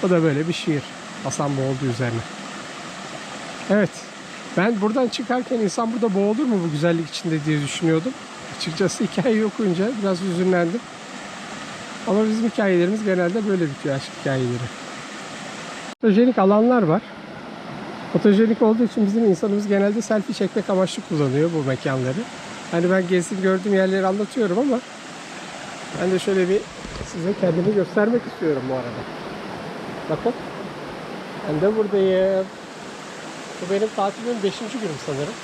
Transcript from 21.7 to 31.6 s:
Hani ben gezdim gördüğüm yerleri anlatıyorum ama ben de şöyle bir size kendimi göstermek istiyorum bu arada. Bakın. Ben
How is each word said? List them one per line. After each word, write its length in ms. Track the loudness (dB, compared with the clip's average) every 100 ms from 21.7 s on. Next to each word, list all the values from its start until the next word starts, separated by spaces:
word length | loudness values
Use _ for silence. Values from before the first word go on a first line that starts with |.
| 0 0 0 0 -2 -6 -10 -14 -14 -4
Hani 200 | 0 4
ben 160 | 4 4
gezdim 340 | 2 2 0
gördüğüm 320 | 2 2 4
yerleri 340 | 4 4 4 2
anlatıyorum 520 | 0 -2 0 2 2
ama 200 | 2 0 -2 -14 -14 -14 -14 -12 -12 -12 -12 -12 -10 -2
ben 100 | 2
de 80 | 2
şöyle 300 | 2 2 4
bir 120 | 2 0 -12 -12 -10 -8
size 200 | -4 -2 2
kendimi 340 | 2 4 4 4
göstermek 460 | 2 4 4 2 0
istiyorum 300 | -2 0 0 0
bu 40 |
arada. 280 | -2 -2 -6 -8 -10 -10 -10 -10 -10 -10 -10 -10 -10 -4
Bakın. 240 | -2 -2 -2 -8 -10 -10 -10 -12 -10 -10 -10 -10 -10 -4
Ben 140 | 2